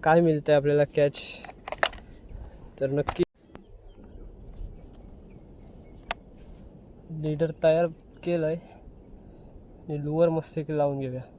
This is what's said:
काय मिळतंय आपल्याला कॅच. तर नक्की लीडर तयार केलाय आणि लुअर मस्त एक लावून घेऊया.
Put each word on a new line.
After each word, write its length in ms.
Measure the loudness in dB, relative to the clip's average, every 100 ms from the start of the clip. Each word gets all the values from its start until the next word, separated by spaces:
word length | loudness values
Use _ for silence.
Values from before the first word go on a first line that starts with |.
काय 180 | 6 6
मिळतंय 340 | 6 2 4
आपल्याला 300 | 4 6 4
कॅच. 340 | 2 4 2 0 -14 -14 -16 -16 -14 -4 -4 -4 -18 -20 -16 -14 -14 -16 -20 -4
तर 100 | 0
नक्की 340 | 2 0 0 -2 _ _ -20 -20 -20 -20 -20 -20 -18 -18 -18 -18 -14 -14 -14 -20 -20 -20 -20 -20 -20 -20 -20 -20 -20 -20 -20 -10 -10 -10 -20 -20 -20 -20 -20 -20 -20 -14 -6
लीडर 280 | -4 0 -2 2
तयार 240 | 4 4 2 -2 -20 -10
केलाय 300 | -4 0 0
आणि 1500 | -2 -8 -20 -20 -20 -20 -20 -20 -20 -20 -20 -20 -20 -8 -6
लुअर 240 | -2 4 4
मस्त 300 | 4 -4 -8
एक 120 | -4
लावून 300 | 0 0 0
घेऊया. 220 | -4 -8 -12